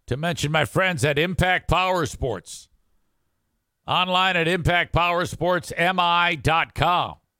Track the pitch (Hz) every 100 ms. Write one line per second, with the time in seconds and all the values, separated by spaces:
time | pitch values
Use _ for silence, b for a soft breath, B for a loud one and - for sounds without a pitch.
0 | - 123 165 117 147 156 143 - 190 160
1 | 143 147 175 175 180 180 - 165 185 185
2 | 147 - 135 95 - - - _ _ _
3 | _ _ _ _ _ _ _ _ - 151
4 | 180 180 190 180 165 180 151 175 165 160
5 | 175 175 170 - 175 180 - 165 170 185
6 | 175 175 175 165 147 160 135 - 160 175
7 | 113 - _